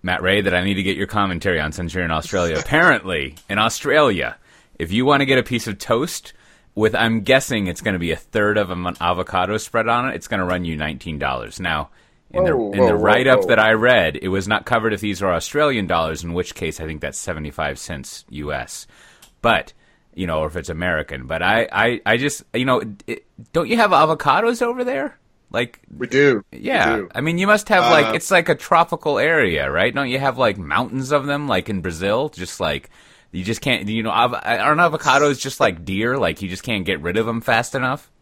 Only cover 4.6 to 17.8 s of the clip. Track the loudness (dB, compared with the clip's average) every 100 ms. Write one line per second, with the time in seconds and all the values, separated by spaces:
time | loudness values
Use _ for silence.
4.6 | _ _ -4 0 2 2 4 2 2 -4
5.6 | -6 -10 -2 -2 -2 -8 -14 -20 _ _
6.6 | _ 0 0 2 0 0 4 2 2 -4
7.6 | -4 -4 -4 -2 -2 -4 -4 0 2 2
8.6 | 0 -2 -6 -2 -2 -2 -2 -2 0 -2
9.6 | -2 -2 0 0 -2 -6 -6 -4 -2 -2
10.6 | -4 -4 -6 -6 -10 -6 -4 -4 -8 -8
11.6 | -4 -2 -4 _ _ _ _ -2 0 0
12.6 | -2 2 4 4 4 4 6 4 6 4
13.6 | 6 6 6 6 4 0 -2 -2 0 -2
14.6 | 2 0 0 -2 -4 -2 0 0 -2 0
15.6 | 0 0 0 0 0 -4 -6 -6 -6 -6
16.6 | -8 -6 -10 -8 -8 -8 -8 -8 -8 -6
17.6 | -6 -6